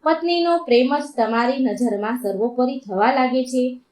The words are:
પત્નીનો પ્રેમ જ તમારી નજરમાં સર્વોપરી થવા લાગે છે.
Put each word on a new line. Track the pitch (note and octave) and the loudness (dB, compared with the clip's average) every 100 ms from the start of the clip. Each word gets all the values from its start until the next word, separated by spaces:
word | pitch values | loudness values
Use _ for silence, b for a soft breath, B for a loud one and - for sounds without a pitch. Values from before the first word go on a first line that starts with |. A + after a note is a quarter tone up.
પત્નીનો | D4+ D#4+ E4+ F4 E4+ E4+ | 0 0 0 0 2 0
પ્રેમ | E4 A#3+ B3+ C#4+ | 2 2 4 0
જ | C#4+ - | -4 -2
તમારી | A3 A3+ B3 C4+ | 0 2 0 0
નજરમાં | C4 G3+ A#3 G3+ G#3 B3 | 0 0 0 0 -4 -4
સર્વોપરી | G#3 F#3+ A#3 A#3+ B3+ C#4 | -4 -2 -2 0 -2 -2
થવા | G3+ F#3+ A3 | -6 0 2
લાગે | C4+ B3+ B3+ | 2 0 0
છે. | B3+ B3+ B3+ B3+ _ | -2 0 -2 -4 _